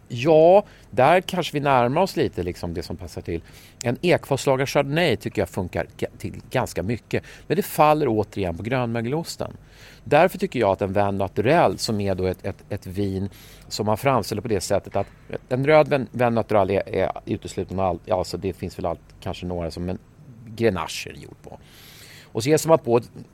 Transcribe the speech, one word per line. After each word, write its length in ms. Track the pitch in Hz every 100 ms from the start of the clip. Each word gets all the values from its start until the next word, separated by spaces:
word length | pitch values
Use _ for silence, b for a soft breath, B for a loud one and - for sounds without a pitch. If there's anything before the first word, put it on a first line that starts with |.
| _
ja, 560 | 120 139 156 165 196 202 B B
där 300 | - 131 180
kanske 320 | 180 180 156
vi 80 | 151
närmar 420 | 143 135 120 147
oss 140 | 190 180
lite 260 | 117 -
liksom 320 | 87 87 87
det 80 | 85
som 140 | 80 87
passar 260 | 87 -
till. 200 | - 82 B B B B
En 160 | 120 127
ekfaslagrad 680 | 180 139 - 135 - 131 139
Chardonnay 480 | 151 139 151 175 104
tycker 260 | - -
jag 60 | 92
funkar 380 | - 90 92 - -
ga-, 200 | - -
till 220 | 92 92 -
ganska 320 | 131 110 -
mycket. 420 | 90 120 - 120 B B B
Men 100 | 156
det 60 |
faller 460 | - - 151 151 143
återigen 480 | 107 98 - 90 85
på 60 |
grönmögelosten. 960 | 104 127 120 117 117 151 165 - - - B B B B
Därför 340 | - 147 180 190
tycker 220 | 196 120
jag 100 | 101
att 120 | 92
en 100 | 101
Vin 260 | 98 101 98
Naturel, 600 | 95 - 104 165 123 90
som 220 | - 104
är 140 | 98
då 120 | 92 92
ett, 200 | 90 101
ett, 180 | - -
ett 180 | 104 -
vin 420 | 92 101 95 95 B B B B
som 180 | - 107
man 100 | 110
framställer 460 | 139 127 98 104
på 60 | 98
det 120 | 101
sättet 360 | - 98 - 98
att 100 | 98 - - - -
en 180 | 127 139
röd 220 | 156 143
Vin, 180 | 147 113
Vin 220 | 120 120
Naturel 360 | 113 104 107 95
är, 180 | 98 -
är 240 | 98 90 -
utesluten 520 | - 104 90 - 90 92
med 80 |
allt, 180 | 95 85
ja, 140 | - 95
alltså 180 | 87 87
det 160 | 95
finns 260 | 85 90 -
väl 80 | 87
allt, 140 | 82 - -
kanske 260 | 95 85 87
några 240 | 87 82
som 180 | 87 87
en 100 | 92 - - - - 113
Grenache 640 | 110 113 92 78 - -
är 120 | -
gjord 200 | - -
på. 160 | - - B B B B B B
Och 180 | B 113
så 80 | 117
jäser 180 | 156 151
man 100 | 160
på 220 | 120 117 110 - -